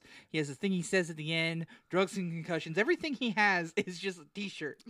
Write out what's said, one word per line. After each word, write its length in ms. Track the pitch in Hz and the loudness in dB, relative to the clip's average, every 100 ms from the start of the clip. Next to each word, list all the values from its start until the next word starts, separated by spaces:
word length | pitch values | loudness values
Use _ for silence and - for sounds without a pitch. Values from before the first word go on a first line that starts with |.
| - - - | -20 -20 -6
He 80 | 156 | -2
has 100 | 147 | -2
this 100 | 135 | -2
thing 140 | 202 | 0
he 120 | 180 | 0
says 260 | - 190 170 | 2 0 0
at 60 | 156 | -4
the 160 | 151 | -2
end, 320 | 165 165 165 160 - _ | 0 0 -2 -6 -14 _
"Drugs 280 | 175 190 196 | 2 2 0
and 140 | 175 | -4
concussions." 460 | 165 165 165 165 160 | -4 -2 -4 0 2
Everything 380 | 254 349 311 247 | 2 2 -2 -2
he 160 | 240 | 0
has 420 | 202 208 180 165 | 4 6 4 2
<laughs> 40 | - | -2
is 200 | 180 170 | -4 -4
just 200 | 190 175 | -6 -6
a 60 | 147 202 | -10 -8
t-shirt. 480 | 202 - 147 - | -8 -6 -8 -8